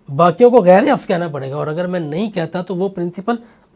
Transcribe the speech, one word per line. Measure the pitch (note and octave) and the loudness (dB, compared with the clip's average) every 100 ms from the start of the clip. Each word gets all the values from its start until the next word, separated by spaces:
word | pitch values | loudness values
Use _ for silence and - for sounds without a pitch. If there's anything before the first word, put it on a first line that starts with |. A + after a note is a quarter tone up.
| - | -8
बाकियों | C#3 F3 E3 A#3+ | 0 0 4 4
को | A#3+ | 6
गैर | F3+ F#3 D4+ | 6 6 4
हफ्स | A#3 - | 0 -2
कहना | F3 E3+ | -4 -4
पड़ेगा। | C#3+ C3+ D3 | -8 -8 -6
और | D3 | -6
अगर | D#3 F3+ | -6 -6
मैं | F3+ | -6
नहीं | D3+ D#3 A3 | -6 -6 -6
कहता, | F3+ D#3+ F3+ | -6 -6 -8
तो | F#3 F3 | -8 -6
वो | G3 | -6
प्रिंसिपल | F#3+ F3 F#3 F#3+ A#3 - _ _ | -6 -8 -6 -6 -6 -10 _ _